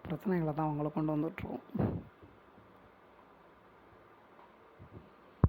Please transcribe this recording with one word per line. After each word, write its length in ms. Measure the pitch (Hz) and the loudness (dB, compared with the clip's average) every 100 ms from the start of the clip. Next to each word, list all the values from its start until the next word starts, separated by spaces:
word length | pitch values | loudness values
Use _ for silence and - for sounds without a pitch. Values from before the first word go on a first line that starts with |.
| - | -4
பிரச்சனைகளை 440 | 156 190 180 156 | -4 0 2 2
தான் 140 | 147 156 | 2 0
அவங்கள 240 | 147 151 | 0 0
கொண்டு 240 | 156 156 151 | 0 2 2
வந்துட்டுருக்கும். 500 | 160 - - - - - 98 90 - - - - - - - - - - - - - - - - - - - - - - - - - - - - - - - - - - | 0 -2 -6 -8 -4 0 2 0 -8 -16 -20 -20 -20 -20 -20 -20 -20 -20 -20 -20 -20 -20 -20 -20 -20 -20 -20 -20 -20 -20 -20 -20 -20 -20 -20 -20 -20 -18 -20 -20 -20 0